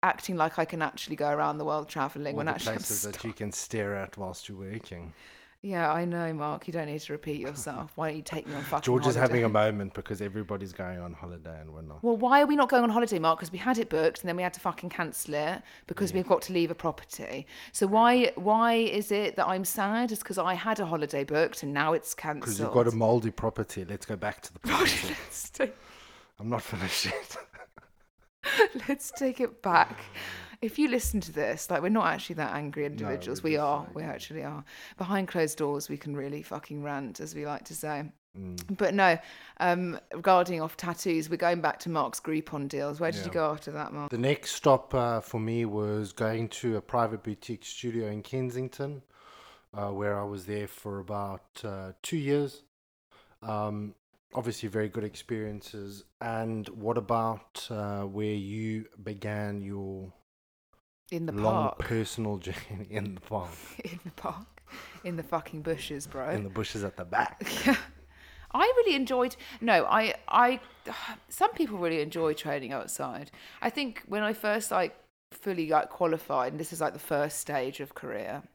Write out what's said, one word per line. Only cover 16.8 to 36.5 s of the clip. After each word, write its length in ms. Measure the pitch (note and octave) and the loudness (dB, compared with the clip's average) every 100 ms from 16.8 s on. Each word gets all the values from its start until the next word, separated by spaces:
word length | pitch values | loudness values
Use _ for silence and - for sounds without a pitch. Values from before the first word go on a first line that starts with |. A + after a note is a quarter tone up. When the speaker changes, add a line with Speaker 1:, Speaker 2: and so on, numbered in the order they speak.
| E3+ D3+ - - - C3+ D#3+ - - | -2 -4 -10 -12 -8 -8 -10 -16 -10
Speaker 1:
So 160 | - G3 | 0 4
why, 460 | G#3+ A#3 B3 B3 | 8 8 8 6
why 380 | - F3+ A3 A#3 | 4 2 6 6
is 380 | A#3 A3+ G3+ G#3 | 6 4 2 0
it 240 | G#3 G#3 - | 0 0 2
that 100 | F3 | 2
I'm 180 | F#3 | 2
sad? 460 | F#3+ A3 G3+ A3 A#3+ | 0 0 0 2 0
It's 140 | G#3+ | -2
'cause 120 | - F#3+ | -4 0
I 180 | F3 | 0
had 260 | F3+ F#3+ G#3+ | 0 0 0
a 60 | F3+ | 0
holiday 360 | D#3+ D3 C#3+ | 0 0 -2
booked 400 | C#3 D3+ D#3+ - | 2 4 4 2
and 100 | D3 | -2
now 200 | C#3+ D#3 | 2 4
it's 200 | D#3+ - | 2 0
Speaker 2:
'Cause 100 | - | -8
Speaker 1:
cancelled. 340 | D#3+ D3+ - G2+ | -6 -4 -2 -2
Speaker 2:
you've 140 | A2+ | 2
got 160 | A#2+ A#2 | 6 6
a 80 | A2+ | 6
mouldy 340 | A2 A#2+ A2+ | 6 6 4
property. 540 | - A2+ A2 G#2+ - | -2 -4 -2 -6 -6
Let's 200 | F2+ G2+ | -6 -8
go 120 | - G2+ | -6 -4
back 240 | - - | -4 -6
to 100 | - | -14
the 60 | - | -10
Speaker 1:
<laughs> 80 | A3+ | 0
Speaker 2:
property. 440 | - F4+ - - | 4 4 2 -2
Speaker 1:
Let's 380 | D#4 - - - | -6 -8 -10 -10
take 280 | - C4+ - - - - - - _ | -2 -2 -2 -20 -20 -20 -20 -20 _
Speaker 2:
I'm 80 | G#2+ | -4
not 140 | A#2 | -4
finished 420 | - F#2+ F#2 - | -4 -4 -2 0
yet. 320 | F#2+ - - - | 0 -2 -6 -14
<laughs> 40 | - - - - - _ _ _ _ _ | -16 -20 -20 -20 -20 _ _ _ _ _
Speaker 1:
<laughs> 460 | - - G#4+ - - | 0 6 6 4 -2
Let's 240 | C#4 - | -4 -4
take 260 | - C4+ B3+ | -2 -2 0
it 220 | A#3+ - | -2 0
back. 380 | G3 E3+ - - - - - - - - | 4 6 6 2 -12 -12 -10 -12 -14 -6
If 180 | A3+ - | -6 2
you 80 | D4 | 4
listen 320 | A#3+ - G#3+ | 4 2 0
to 100 | E3+ | -2
this, 380 | D#3 B2+ D3+ - | -2 0 -2 0
like, 120 | E3+ | 0
we're 60 | E3+ | 4
not 180 | A3 F3 | 4 4
actually 280 | D#3+ - E3 | 0 -4 -4
that 180 | C#3+ | -4
angry 280 | C#3+ D3 D3 | -2 -4 -4
Speaker 2:
No, 20 | C#3+ | -4
Speaker 1:
individuals. 500 | D3 A2 - - C#3+ | -2 -4 -4 -4 -4
Speaker 2:
we're 80 | D#3+ | 0
Speaker 1:
We 60 | D3+ | 2
Speaker 2:
just 80 | |
Speaker 1:
are. 140 | D3 C#3+ | 2 0
Speaker 2:
like 140 | D3+ - | -2 -8
Speaker 1:
We 60 | |
actually 400 | D#3 - - D#3 | -8 -8 -10 -10
are. 200 | C#3 D3 D3 - - - | -8 -10 -12 -18 -18 -8
Behind 300 | F3+ G3 F#3 | 0 0 0
closed 320 | F3+ D#3 - | 2 0 2
doors, 300 | D3 C#3+ D3 | 0 0 -4
we 80 | C#3+ | -8
can 180 | D3+ | -6
really 260 | C#3+ C#3 D3 | -6 -6 -8
fucking 420 | D3 | -8